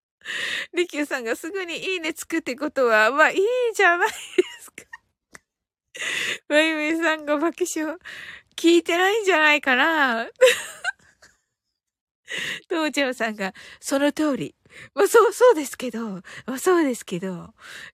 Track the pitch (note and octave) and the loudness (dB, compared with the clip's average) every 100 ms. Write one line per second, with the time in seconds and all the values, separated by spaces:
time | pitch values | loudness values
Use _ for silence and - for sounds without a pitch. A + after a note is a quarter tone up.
0 | _ _ - - - - - E4 F4 D4 | _ _ -10 -8 -6 -6 -6 -4 -4 -4
1 | D4 C4+ A3+ B3 E4 G4 F4+ D#4 C#4 F#4 | -4 -4 -4 -6 -6 -8 -8 -8 -6 -6
2 | E4 - - E4 - B3 D4 - B3 G#3+ | -6 -8 -6 -6 -6 -6 -6 0 2 4
3 | G#3+ C#4+ D4+ D4+ G4+ B4 A#4+ G4+ F#4+ F4 | 4 4 4 4 0 0 -2 2 2 4
4 | G#4+ - - - - A#5+ - - - A#5 | 0 -4 -4 -2 -2 -4 -20 -20 -20 -20
5 | _ _ _ - _ _ _ _ _ - | _ _ _ -20 _ _ _ _ _ -12
6 | - - - - - D4 D#4+ D#4 D4+ E4 | -8 -6 -6 -6 0 2 2 0 -2 -2
7 | E4 D#4 D4 D4 E4 - F4+ D#4+ D#4 E4 | -2 -2 -2 -2 -2 -2 -4 -4 -6 -8
8 | - - - - _ - E4 E4+ E4 E4+ | -14 -18 -18 -20 _ -2 4 4 4 2
9 | F#4+ A4 G4 E4 D4+ D4 - B3 C4 G#3 | 2 2 2 4 4 4 2 2 2 2
10 | G3 A3+ C4 - B4 B4 - - F5+ - | 0 0 -6 4 4 4 -4 -10 -8 -8
11 | _ _ - _ _ _ _ _ _ _ | _ _ -20 _ _ _ _ _ _ _
12 | _ _ - - - - - E4+ D4+ C4+ | _ _ -14 -10 -8 -10 -6 -2 -2 0
13 | C4+ B3+ A3+ G#3 F#3+ - - - - C#4 | -2 -2 -6 -6 -8 -10 -18 -16 -4 0
14 | C#4+ C#4+ D4+ B3 - - _ - - - | 2 2 0 -2 -6 -12 _ -20 -8 0
15 | G4+ A#4 G#4+ - B4 D#4 C#4 - B3+ A3+ | 4 6 6 6 6 6 0 -8 -8 -6
16 | A3+ F#3 - - - C4 - F4 D4 A#3 | -8 -10 -12 -14 -10 -4 2 2 2 -2
17 | - F3 F#3+ F3 E3+ _ - - - | -6 -8 -6 -10 -14 _ -20 -18 -14